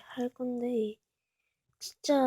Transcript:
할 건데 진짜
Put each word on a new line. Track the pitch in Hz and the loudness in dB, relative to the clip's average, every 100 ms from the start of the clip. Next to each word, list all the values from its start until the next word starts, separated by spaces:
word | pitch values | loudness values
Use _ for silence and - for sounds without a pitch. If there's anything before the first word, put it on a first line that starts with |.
할 | - 254 247 | -12 -6 -6
건데 | - 254 240 247 240 214 214 _ _ _ _ _ _ _ - | -4 -6 -4 -2 0 -2 -6 _ _ _ _ _ _ _ -16
진짜 | - - - 277 | -16 -6 2 4